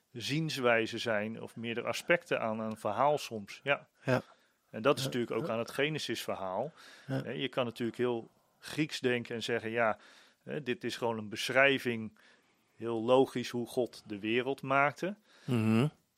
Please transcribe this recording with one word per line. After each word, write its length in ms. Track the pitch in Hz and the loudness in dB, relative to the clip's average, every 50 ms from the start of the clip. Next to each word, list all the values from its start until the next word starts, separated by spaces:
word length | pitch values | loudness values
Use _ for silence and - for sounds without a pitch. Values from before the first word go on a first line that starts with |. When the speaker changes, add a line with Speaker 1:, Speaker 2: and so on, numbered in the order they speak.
| _ _ _ | _ _ _
Speaker 1:
zienswijzen 880 | 120 101 95 139 156 160 156 127 139 123 120 113 113 113 107 117 107 | -10 -6 -2 -2 -2 -2 -2 -2 2 4 4 4 4 4 0 -2 -4
zijn 420 | - 120 110 101 104 110 113 113 113 | -2 -2 0 0 -2 -4 -6 -8 -12
of 140 | - - | -12 -12
meerdere 300 | 120 113 117 117 120 117 | -10 -8 -6 -6 -4 -4
aspecten 540 | 117 113 - - - 175 170 - - 139 117 | -4 -4 -4 2 2 2 2 2 -2 -2 -2
aan 200 | 117 113 110 113 | 0 -2 -4 -4
een 160 | 110 110 110 | -4 -6 -8
verhaal 420 | - - 107 98 110 135 147 151 139 | -4 -4 -4 0 4 4 4 4 2
soms. 420 | - - 117 107 101 - - - - | -2 -6 -10 -10 -10 -12 -16 -10 0
Ja. 240 | 139 143 - - _ _ _ - | 0 0 0 -2 _ _ _ -2
Speaker 2:
Ja. 180 | 135 127 123 - - - _ _ _ _ _ _ _ | 0 0 0 0 -4 -20 _ _ _ _ _ _ _
Speaker 1:
En 120 | - 110 110 | -10 0 2
dat 120 | 139 151 | 2 2
is 40 | 123 135 | 4 0
Speaker 2:
Ja. 40 | 135 | -4
Speaker 1:
natuurlijk 320 | - 123 117 - - 113 | -2 -2 -2 -2 -2 -4
ook 60 | 147 | -2
Speaker 2:
Ja. 60 | - 113 | -2 -2
Speaker 1:
aan 60 | 117 | -4
het 120 | 113 - | -4 -4
Genesis-verhaal. 1040 | - - 143 151 156 139 - - 117 - - - 101 90 95 92 92 101 127 165 - - - - - - - | -2 0 0 0 0 -4 -4 -4 -6 -6 -4 -6 -6 -6 -4 -4 -4 -4 -4 -6 -8 -14 -20 -20 -20 -20 -10
Speaker 2:
Ja. 160 | - 135 135 131 | -6 -6 -6 -4
Speaker 1:
Hè, 80 | 110 | -6
je 180 | 127 151 139 120 | -6 -4 -6 -4
kan 160 | - 139 123 | -2 -2 -2
natuurlijk 340 | 117 110 - 120 113 - - | -2 -2 -4 -4 -4 -2 0
heel 320 | 120 123 120 117 110 - _ _ _ _ _ _ | 0 0 0 -2 -6 -10 _ _ _ _ _ _
Grieks 420 | - - - 147 156 151 - - | -16 -12 -4 -4 -4 -4 -4 -2
denken 340 | - 123 123 120 113 - 120 | 0 2 0 0 -2 -4 -6
en 80 | 113 107 | -6 -4
zeggen, 280 | - 120 110 110 113 | -2 -2 -2 -2 -2
ja, 280 | 113 120 117 110 101 - - - - - - _ _ _ _ | 0 2 4 2 2 0 -6 -20 -20 -20 -20 _ _ _ _
hè, 200 | - - 78 - | -8 -8 -6 -2
dit 220 | 123 120 - - | -4 -4 -4 -4
is 120 | 117 - | -6 -6
gewoon 220 | - 127 117 113 110 | -2 -2 -2 -2 -2
een 100 | 107 104 | -6 -8
beschrijving, 880 | 107 - - - 123 131 139 139 135 123 - 127 117 113 110 107 - _ _ - _ _ _ _ _ _ _ _ _ | -8 -6 -4 2 4 6 6 6 6 4 2 -2 -2 -2 -4 -8 -10 _ _ -20 _ _ _ _ _ _ _ _ _
heel 260 | _ 113 117 117 113 110 | _ -6 -4 -2 -2 4
logisch 460 | 117 127 131 131 - - 127 120 - | 6 8 6 6 6 2 -6 -6 -4
hoe 160 | - 120 117 | -4 -4 -6
God 360 | - - 127 120 - - - - | -4 -2 -2 -2 -2 -4 -14 -12
de 120 | - 107 101 | -10 -10 -6
wereld 440 | 101 107 113 123 120 131 139 - - | -2 0 0 0 0 0 -4 -6 -2
maakte. 520 | 135 135 139 139 147 143 - 165 185 208 _ _ _ _ - - | 0 2 4 4 2 0 -2 -6 -6 -6 _ _ _ _ -16 -4
Speaker 2:
Mhm. 420 | - 123 113 110 110 110 113 131 151 - _ _ _ _ | 0 0 2 4 6 6 6 4 4 0 _ _ _ _